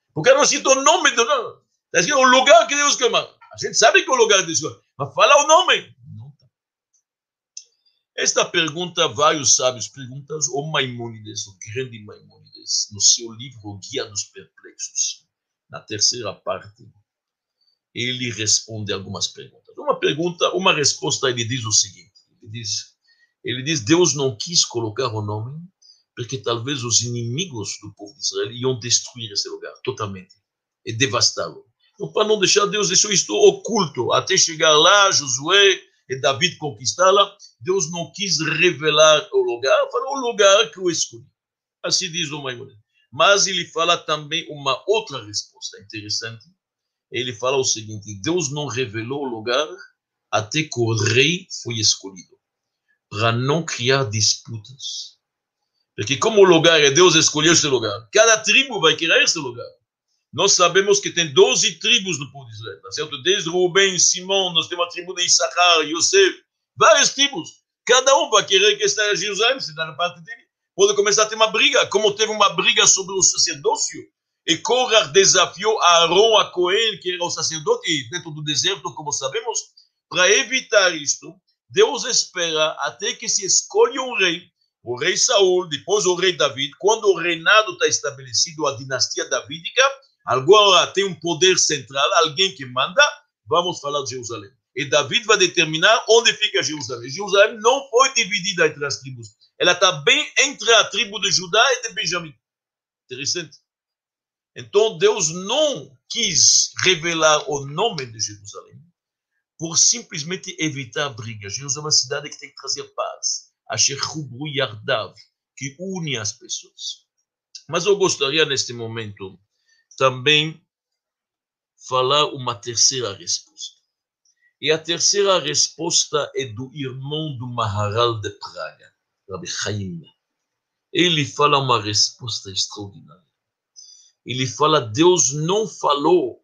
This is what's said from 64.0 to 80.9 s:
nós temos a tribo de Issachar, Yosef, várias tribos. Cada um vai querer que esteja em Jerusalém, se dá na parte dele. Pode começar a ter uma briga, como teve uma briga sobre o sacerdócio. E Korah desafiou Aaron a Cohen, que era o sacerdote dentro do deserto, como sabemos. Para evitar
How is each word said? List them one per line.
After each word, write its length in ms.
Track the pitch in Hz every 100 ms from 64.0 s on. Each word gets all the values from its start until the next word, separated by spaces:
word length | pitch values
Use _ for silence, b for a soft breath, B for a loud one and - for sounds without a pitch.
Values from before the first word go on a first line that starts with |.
| - 180 185 196 185
nós 120 | 165 -
temos 200 | 175 175
a 20 |
tribo 240 | 180 175
de 140 | 190 175
Issachar, 560 | - 165 170 180 165
Yosef, 600 | 151 165 151 196 185 - _ _ _
várias 360 | - 269 294 262
tribos. 400 | - 277 233 131 - _ _
Cada 320 | - 254 262 277
um 140 | 285
vai 160 | 214 -
querer 320 | 190 208 208
que 60 |
esteja 280 | 208 214 208
em 40 | 180
Jerusalém, 440 | 208 190 226 269
se 140 | 156
dá 100 | 151
na 80 | 160
parte 300 | 160 175 175
dele. 180 | 160 - _ _ _
Pode 220 | - 196 202
começar 280 | 208 208
a 20 | 214
ter 80 |
uma 140 | 220 220
briga, 380 | 220 277 247 -
como 260 | 202 214
teve 180 | 202 214
uma 160 | 214 196
briga 320 | 170 196 214 202
sobre 280 | 190 185
o 60 | 196
sacerdócio. 800 | - - 175 139 147 302 - - - _ _ _ -
E 100 | 160
Korah 480 | - 247 247 214 151
desafiou 720 | 170 190 190 170 165 214 220
Aaron 560 | 165 170 165 180 226 214
a 120 | 180
Cohen, 480 | 175 180 208 226 196
que 120 | 180
era 100 | 180
o 80 | 175
sacerdote 800 | 170 156 160 156 233 190 151 117
dentro 220 | 180 170
do 120 | 151
deserto, 520 | 151 147 180 196 196
como 180 | 165 151
sabemos. 460 | - 135 226 226 - - b b _ _
Para 220 | 170 180
evitar 640 | 240 233 254 - 208 185